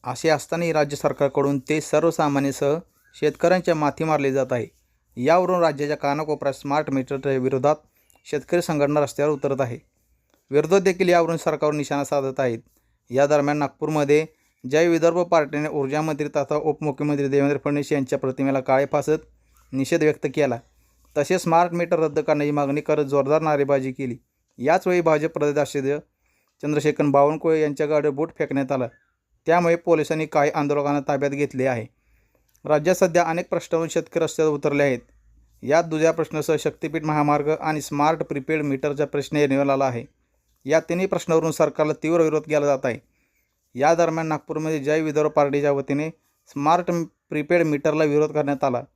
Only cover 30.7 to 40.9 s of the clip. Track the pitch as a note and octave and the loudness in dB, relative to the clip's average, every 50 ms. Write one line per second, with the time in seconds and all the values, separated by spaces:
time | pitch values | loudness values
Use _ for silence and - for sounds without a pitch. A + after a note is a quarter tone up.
30.7 | D3 D3 C#3 C#3+ C#3+ D3 C#3 - C#3+ C3+ C#3+ C#3+ C#3+ C#3 D3 C#3 - C3 B2+ C3+ | 0 0 0 0 -2 -2 -2 -2 -2 0 -2 -2 0 -2 -4 -4 -2 -2 -2 0
31.7 | B2+ A#2 A2 - _ _ _ _ _ _ _ _ _ _ _ _ _ _ - - | -2 -4 -6 -10 _ _ _ _ _ _ _ _ _ _ _ _ _ _ -2 0
32.7 | D3+ D3 D3 F3+ F#3 - G3 F3+ D#3+ F3 F3 D#3+ D#3+ F3 F3+ _ F#3+ E3+ - - | 0 2 2 0 2 2 2 2 4 2 2 2 -2 -4 -4 _ -6 -6 -4 -2
33.7 | - E3 E3 D#3 - E3+ D3+ - - E3+ D#3+ D3+ - - D#3+ D#3 D3+ C#3+ C#3 D3+ | -2 -2 -2 -2 -2 -4 -4 -2 -2 -2 -2 -2 0 0 0 0 0 0 -2 0
34.7 | C#3+ C#3+ C#3+ C#3 B2+ A#2 - _ _ _ _ _ _ _ _ _ _ _ - A#2+ | 2 2 2 2 0 -2 -6 _ _ _ _ _ _ _ _ _ _ _ -2 2
35.7 | C#3+ E3 E3+ E3 D#3+ D#3 D#3 D#3+ D#3+ E3 D#3 - - D#3 C#3+ - D#3+ C#3+ - D#3+ | 2 2 2 0 0 2 2 2 2 0 -4 -4 -4 -4 -2 0 -2 0 0 -4
36.7 | - _ - D#3 D3 E3 D3+ D#3 D3+ D3+ C#3+ D3 D3 D3 C#3+ D3 D#3+ - - D#3 | -6 _ -8 -6 -6 -4 -4 -2 0 2 2 2 2 0 0 -2 -4 -2 -2 -4
37.7 | D#3 D3+ - - D3 C#3+ D3 D#3 E3 D#3 D#3+ - C#3+ C#3+ C3 - D#3+ D#3 D3 C#3+ | -4 -4 -6 -6 -2 0 2 2 0 -2 -4 -6 -6 -8 -4 -4 -4 -2 -2 -2
38.7 | C3+ C3 - D3 C#3+ C#3 D3 C#3 - D3 C3+ - D#3 D3 D3 C#3 C3+ C3+ C#3 C#3 | -4 -2 -2 -4 -2 -2 -4 -2 -2 -6 -4 -2 0 0 2 2 2 0 2 2
39.7 | C3+ C#3 C3+ C3 A#2+ A#2 B2 _ _ _ _ _ _ _ _ _ _ _ _ C3+ | 2 0 0 -2 -2 -6 -10 _ _ _ _ _ _ _ _ _ _ _ _ 0
40.7 | D3+ D#3+ D#3 - | 0 0 0 0